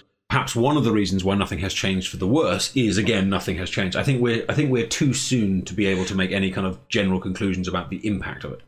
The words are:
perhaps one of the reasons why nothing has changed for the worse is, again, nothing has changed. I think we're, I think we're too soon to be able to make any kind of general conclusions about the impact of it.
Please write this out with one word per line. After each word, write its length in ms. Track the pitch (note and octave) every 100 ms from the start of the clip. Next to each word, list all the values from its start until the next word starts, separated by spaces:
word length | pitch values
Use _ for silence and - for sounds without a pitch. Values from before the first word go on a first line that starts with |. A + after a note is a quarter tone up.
| - _ _
perhaps 260 | C3+ C3 A#2
one 220 | B2 D3+
of 60 |
the 80 | A#2+
reasons 320 | G#2+ G2+ F#2+
why 120 | F#2 G2
nothing 240 | F#2+ F#2
has 140 | F#2
changed 360 | - G2 F#2+ F#2
for 80 | -
the 100 | F#2
worse 480 | C3+ C#3+ F#2 - C3+
is, 220 | A#2 G2
again, 320 | G2+ G#2+ F#2+
nothing 280 | F#2+ - F2+
has 120 | F2+
changed. 260 | - F#2+ F2+
I 80 |
think 180 | G2+ C3
we're, 240 | A#2+ A#2 -
I 40 |
think 180 | A#2 D3
we're 160 | B2+ A2+
too 260 | - D3+
soon 500 | A#2+ - B2+ G#2 F#2+
to 100 | F#2
be 120 | F#2 G2
able 200 | F#2+ F#2
to 100 | F#2+
make 160 | F#2
any 200 | G2 G2
kind 140 | F#2 F#2+
of 200 | F#2 -
general 320 | A2 G2 F#2
conclusions 480 | F#2+ F#2 G2+ F2+ F#2
about 220 | F2 E2
the 160 | F2+ G#2+
impact 380 | G2 E2 C#2+
of 100 | D2+
it. 80 | B1+